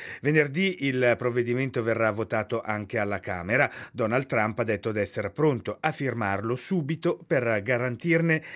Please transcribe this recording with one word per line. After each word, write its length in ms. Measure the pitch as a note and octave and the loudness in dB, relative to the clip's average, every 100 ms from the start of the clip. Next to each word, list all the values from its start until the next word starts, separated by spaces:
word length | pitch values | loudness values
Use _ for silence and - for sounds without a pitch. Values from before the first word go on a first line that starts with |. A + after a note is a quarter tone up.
| - - | -14 -4
Venerdì 640 | C#3 D#3 D3 D3 F#3+ F3 C#3 | 2 4 2 2 0 2 0
il 260 | B2+ B2 A2+ | 4 4 4
provvedimento 680 | B2 A#2+ A#2+ B2 C3 B2+ | 2 0 0 0 0 0
verrà 260 | A2+ A2 A2 | 0 2 2
votato 540 | G#2 G#2 A2 G#2 A2+ | 0 0 -2 0 -2
anche 340 | G#2+ G#2+ G2+ A2+ | -2 -4 -2 -2
alla 220 | G2+ G2 | -2 -2
Camera. 500 | - F#2 F2 B2 C3 - - | -4 -6 0 2 2 -2 -12
Donald 340 | A2 A2 B2 C3+ | -2 0 0 0
Trump 320 | A#2+ G#2+ G#2 | 0 0 0
ha 60 | |
detto 280 | A2+ G2+ A2+ | -2 -2 -2
d'essere 380 | G#2+ G2 - G2+ | -2 -2 -4 -4
pronto 480 | - D3+ B2 - - | 0 2 2 -4 -4
a 120 | D#3 | -2
firmarlo 640 | - C3+ A#2 G2+ G2 A2 B2+ | -2 -4 -2 -2 0 -2 -2
subito 680 | - F#3 C#3 D#3+ E3+ - - | 0 -2 0 -2 -2 -4 0
per 340 | C#3+ A#2 A2 | 0 2 0
garantirne 800 | G#2 B2 B2+ A#2+ E3+ E3 E3 D#3 - | 0 0 0 -2 2 2 4 2 -2